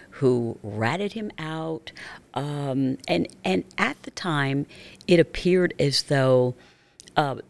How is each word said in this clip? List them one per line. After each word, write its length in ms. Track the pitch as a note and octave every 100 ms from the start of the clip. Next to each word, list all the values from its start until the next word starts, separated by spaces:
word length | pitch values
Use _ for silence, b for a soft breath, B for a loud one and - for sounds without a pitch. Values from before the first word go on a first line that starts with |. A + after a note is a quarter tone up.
| B
who 480 | - C3 B2 A#2 -
ratted 500 | G#2 G#2+ A2+ F3 G3+
him 160 | A3 G#3 -
out. 540 | D#3 D#3+ D#3+ D#3+ - - B B -
Um, 640 | C3 C#3+ D3 C#3+ C3 C3 C3+ -
and, 200 | F3 - -
and 200 | F#3 F#3 - -
at 240 | A3+ -
the 80 | -
time, 560 | - F3+ D3 C3+ C#3 D3 B B B -
it 120 | E3+
appeared 520 | D3+ - F3+ F#3 F3 -
as 240 | C#3+ C3+
though, 500 | - C#3 C3 B2+ B2+ B2 b b b b - -
uh, 200 | C#3+ A#2+